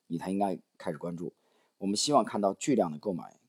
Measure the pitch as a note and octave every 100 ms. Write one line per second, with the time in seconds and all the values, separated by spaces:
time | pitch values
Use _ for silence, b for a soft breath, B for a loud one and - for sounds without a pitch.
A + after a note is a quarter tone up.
0 | - E2+ F2 G2 G2+ F2 _ - G2 D2+
1 | E2+ E2+ F2 - _ _ _ - G2 G#2
2 | - C#3 A2 G#2+ G2+ G2 - B2 F2+ D2+
3 | G#2 E2+ G1+ -